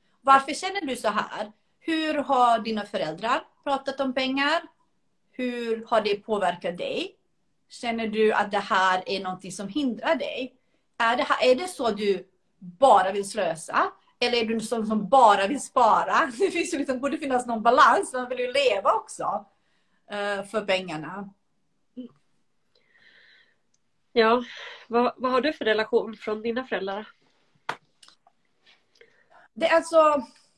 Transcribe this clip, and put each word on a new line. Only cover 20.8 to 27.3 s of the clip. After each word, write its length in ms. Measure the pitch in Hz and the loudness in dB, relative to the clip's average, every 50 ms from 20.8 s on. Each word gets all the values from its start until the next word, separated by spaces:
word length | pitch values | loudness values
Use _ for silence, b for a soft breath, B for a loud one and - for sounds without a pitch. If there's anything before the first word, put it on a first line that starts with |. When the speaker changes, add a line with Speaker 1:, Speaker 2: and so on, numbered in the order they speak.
| 185 175 156 156 151 160 185 202 196 196 - _ _ _ _ _ _ _ _ _ _ _ - 247 247 - _ _ _ _ _ _ _ _ _ _ _ _ _ b b b b b b b b b b b b b b b b b _ _ _ _ _ _ _ _ _ _ - | -2 -6 -8 -8 -8 -10 -12 -12 -14 -14 -18 _ _ _ _ _ _ _ _ _ _ _ -20 -18 -18 -18 _ _ _ _ _ _ _ _ _ _ _ _ _ b b b b b b b b b b b b b b b b b _ _ _ _ _ _ _ _ _ _ 2
Speaker 2:
Ja, 300 | 240 220 220 240 254 247 B B B B B B B B | 2 4 4 4 0 -2 B B B B B B B B
vad, 260 | B 226 240 240 247 - | B 0 0 0 0 -2
vad 140 | - 233 254 | -4 -4 -2
har 100 | 254 254 | 0 0
du 120 | 247 311 311 | 0 -2 -4
för 120 | - - | -2 0
relation 500 | 220 214 214 214 - 247 226 185 226 214 | 0 0 0 0 0 0 0 -2 -2 -10
från 240 | - - 214 214 214 | -10 -8 -6 -6 -6
dina 220 | 214 233 226 254 247 | -4 -6 -4 -6 -6
föräldrar? 420 | - 190 185 190 196 196 208 220 - _ _ _ _ | -6 -6 -6 -6 -6 -8 -8 -10 -14 _ _ _ _